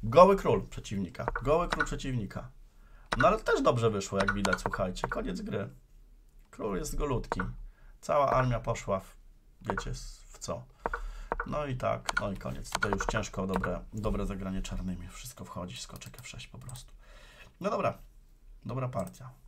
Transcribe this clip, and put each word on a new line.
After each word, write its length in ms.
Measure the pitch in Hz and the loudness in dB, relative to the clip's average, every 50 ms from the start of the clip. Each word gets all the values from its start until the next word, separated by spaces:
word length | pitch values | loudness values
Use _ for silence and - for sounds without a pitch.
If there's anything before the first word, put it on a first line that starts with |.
| - | -2
Goły 340 | 113 113 170 180 190 196 | 8 12 12 12 12 12
król 320 | 190 - - 120 101 95 - | 6 4 4 2 2 2 -4
przeciwnika. 580 | - - - - 107 98 98 85 - - - - - - 117 | -10 -12 -8 -6 -4 -4 -4 -4 -6 -4 -4 -2 -2 0 2
Goły 260 | 127 151 165 175 - | 4 4 4 4 0
król 180 | - - 143 | 0 0 0
przeciwnika. 640 | - 147 131 131 139 127 120 101 92 - - - - - - - - _ - - - - - - - - | -2 -2 -4 -4 -4 -2 -2 -4 -4 -6 -8 -10 -10 -16 -18 -20 -20 _ -20 -20 -20 -20 -20 -4 -4 0
No 120 | - 131 170 | 6 6 6
ale 120 | 202 226 | 6 6
też 220 | - - 466 427 277 | 4 2 4 4 6
dobrze 280 | - 143 120 113 117 | 4 4 6 4 2
wyszło, 280 | 104 98 98 - - 98 | 2 2 -2 0 0 2
jak 160 | 95 101 104 | 2 2 2
widać, 260 | 101 98 98 90 - | 2 2 2 0 2
słuchajcie. 480 | - - - - 98 92 92 - - - | 0 -2 0 0 -2 -2 0 -2 -2 -2
Koniec 320 | - - - - - 180 | -2 -4 -4 -4 -4 -6
gry. 280 | 208 - - 101 98 131 - - - - - - - - - - - - _ - - - | -6 -4 -4 -4 -4 -6 -10 -16 -20 -20 -20 -20 -20 -20 -20 -20 -20 -20 _ -20 -20 -20
Król 280 | - - - 107 98 90 | -12 -8 -6 -4 -2 -2
jest 180 | - - - | -4 -2 -2
golutki. 440 | - - 143 131 110 101 - - - - - - - - - - - - - - - | -2 0 0 0 -2 0 -2 -2 -2 -2 -4 -4 -8 -12 -14 -16 -18 -20 -20 -20 -16
Cała 300 | - - - - - - | -2 2 4 4 6 6
armia 300 | - 131 127 127 120 113 | 6 4 4 4 2 0
poszła 400 | 117 120 113 - - - 98 95 | 0 -2 -4 -4 0 -2 -2 -2
w, 160 | - - - - - - - - - - - - | -2 -6 -20 -20 -20 -20 -20 -20 -20 -20 -20 -14
wiecie, 300 | - 120 - - - - | -4 -2 -2 -2 -2 -4
s-, 340 | 127 - - - - - - - - | -6 -8 -8 -12 -14 -16 -20 -20 -18
w 60 | - | -12
co. 260 | - - 85 - 123 - - - - - - - - - - - - - - - - | -8 -6 -6 -6 -8 -16 -20 -6 -4 -4 -4 -4 -6 -8 -8 -10 -6 -6 -4 -4 -2
No 200 | - - 147 151 | -4 -2 -4 -2
i 100 | 143 131 | -4 -4
tak, 440 | 127 120 98 - - - - - - | 0 0 0 0 0 -2 -2 -2 0
no 120 | 107 101 95 | 0 -2 -4
i 40 | |
koniec. 340 | - - - 64 69 - - | -4 -6 -6 -6 -6 -8 -6
Tutaj 200 | - - - 104 | -4 -2 0 0
już 160 | 98 98 - | 0 0 0
ciężko 360 | - - 110 101 - - - 92 | 0 0 0 0 0 -4 -4 -2
o 40 | |
dobre, 340 | 95 95 92 95 95 87 85 - - - | 0 0 0 0 0 -4 -4 -6 -8 -8
dobre 340 | 110 104 107 98 98 101 | -2 0 0 0 0 0
zagranie 360 | 92 101 92 98 98 95 95 92 | -2 -4 -4 -4 -4 -2 -2 -4
czarnymi. 460 | - - 92 90 95 92 87 87 92 | -2 -4 -4 -4 -4 -6 -6 -8 -12
Wszystko 360 | - - - - - - 95 | -14 -12 -14 -14 -12 -12 -14
wchodzi, 320 | - - 90 87 90 120 | -10 -8 -8 -8 -8 -8
skoczek 420 | - - - - - - - - - | -12 -12 -12 -14 -14 -14 -14 -16 -16
F 100 | - - | -16 -14
sześć 180 | - - - | -14 -14 -14
po 120 | - - 123 | -14 -16 -14
prostu. 340 | - - - - - - - - - - - - - - - - - - - - | -14 -12 -12 -12 -14 -16 -18 -20 -20 -20 -20 -20 -20 -20 -20 -20 -20 -20 -14 -4
No 100 | 175 202 | -2 0
dobra. 280 | 202 - 147 - - - - - - - - - - - - - - - - | 0 2 0 0 0 -2 -14 -20 -20 -20 -20 -20 -20 -20 -20 -20 -20 -14 -10
Dobra 240 | - 123 131 127 120 | -6 -4 -4 -4 -2
partia. 420 | 123 - 92 - - - 127 - - - - | -2 -4 -4 -4 -8 -14 -18 -18 -18 -20 -20